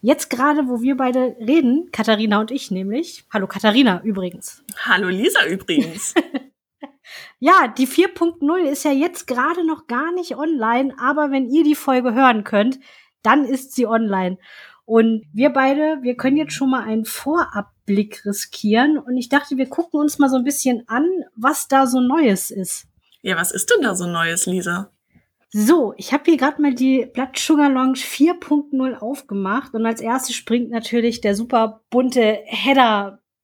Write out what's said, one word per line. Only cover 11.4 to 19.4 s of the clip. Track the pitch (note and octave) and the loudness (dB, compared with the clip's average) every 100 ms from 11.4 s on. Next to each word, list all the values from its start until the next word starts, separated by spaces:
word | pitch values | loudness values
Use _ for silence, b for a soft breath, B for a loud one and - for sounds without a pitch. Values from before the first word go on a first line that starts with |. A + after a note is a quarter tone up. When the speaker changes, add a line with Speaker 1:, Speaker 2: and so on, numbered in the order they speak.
| B3 | 2
Speaker 1:
ihr | C#4+ | 4
die | D4+ D4 | 4 2
Folge | - B3+ B3 | 2 0 2
hören | A3+ C4 A3+ | 4 4 4
könnt, | G3+ G#3 A3 C4 b b b _ | 0 0 0 -2 b b b _
dann | A3 C4+ C4 | 2 2 2
ist | C4 - | -4 -6
sie | - A3+ | -2 0
online. | A3+ A3 G3 F#3 F#3 B B B B | 0 0 0 -2 -6 B B B B
Und | - A3+ A3+ A3 - | 0 4 4 0 -4
wir | G#3 C#4+ | 0 2
beide, | C4+ C4+ C#4 D4+ D#4 | 4 2 2 0 0
wir | B3 B3 | -4 -2
können | B3+ D4 | 0 0
jetzt | D4 | -2
schon | - C4+ | -4 -2
mal | C4 | -2
einen | G#3+ A3 A3 | -2 -4 -4
Vorabblick | - C4+ E4 D4+ G#3 G3+ _ - G3+ G#3 - G3+ | -8 -2 -2 -2 -6 -10 _ -2 -2 -2 -6 -8
riskieren. | G3 - - G#3+ A3 C#4+ D4+ | -8 -8 -6 0 2 2 0
Und | - B3+ | -2 -6
ich | B3 | -2
dachte, | C#4 | -2